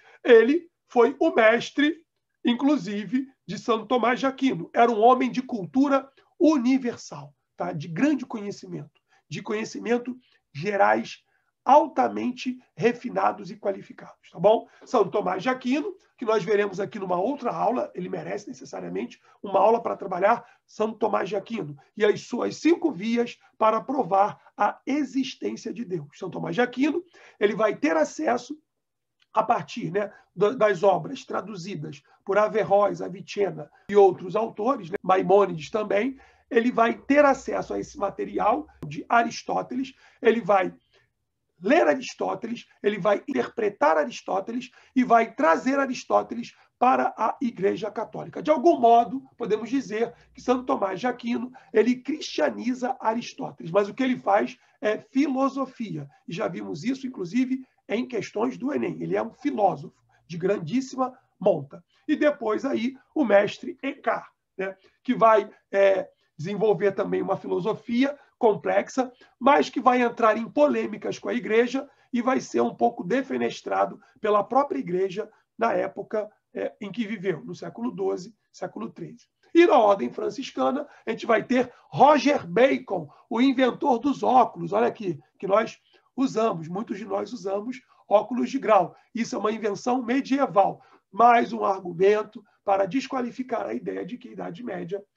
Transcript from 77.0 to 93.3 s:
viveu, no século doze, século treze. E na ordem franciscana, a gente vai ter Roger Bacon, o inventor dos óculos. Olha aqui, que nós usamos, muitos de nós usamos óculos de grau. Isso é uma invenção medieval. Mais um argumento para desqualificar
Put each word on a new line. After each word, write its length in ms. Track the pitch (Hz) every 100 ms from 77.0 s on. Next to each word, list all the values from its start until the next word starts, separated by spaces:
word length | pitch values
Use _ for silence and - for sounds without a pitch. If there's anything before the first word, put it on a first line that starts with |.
| 208
viveu, 380 | 214 190 151
no 100 | 120
século 360 | 180 175 - 240
doze, 440 | 175 190 196 190 _ _
século 380 | - 180 214 214
treze. 380 | - 160 160 _ _ _
E 120 | 339 339
na 120 | 294
ordem 320 | 208 202 240
franciscana, 800 | - 214 202 254 - 262 262 294 - -
a 40 |
gente 160 | 220 220
vai 180 | 214
ter 260 | - 247 247 - _
Roger 560 | 143 262 302 262 277 170
Bacon, 600 | 180 269 269 - 185 147 _ -
o 140 | 226
inventor 560 | 269 254 254 - 285 233
dos 240 | 277 196
óculos. 500 | 208 254 226 175 170
Olha 140 | 202 233
aqui, 340 | - 196 143 - _
que 80 | 190
nós 320 | 202 - - _ _ _ -
usamos, 520 | 262 208 226 175 160
muitos 300 | 180 233 190
de 60 |
nós 280 | 202 196 208
usamos 480 | 240 185 202 220 254 _ _ -
óculos 420 | 202 208 247 247
de 80 | 269
grau. 360 | 190 202 170 - _
Isso 200 | 220 226
é 40 | 233
uma 140 | 208
invenção 500 | 220 208 196 247 254
medieval. 800 | 226 269 196 269 277 190 190 - _ _ _
Mais 400 | 196 240 240 233
um 120 | 220
argumento 800 | 208 190 180 170 196 208 214 226 - _
para 220 | - 196 196
desqualificar 800 | 269 262 269 240